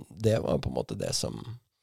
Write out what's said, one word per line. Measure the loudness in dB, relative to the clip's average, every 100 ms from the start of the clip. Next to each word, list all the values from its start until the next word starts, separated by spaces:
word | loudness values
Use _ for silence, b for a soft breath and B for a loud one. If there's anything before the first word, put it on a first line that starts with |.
| -8
det | 0 4 4
var | 4 2
på | 2
en | 0
måte | -2 -2
det | -2 0
som, | -2 -4 -8 -12 _ _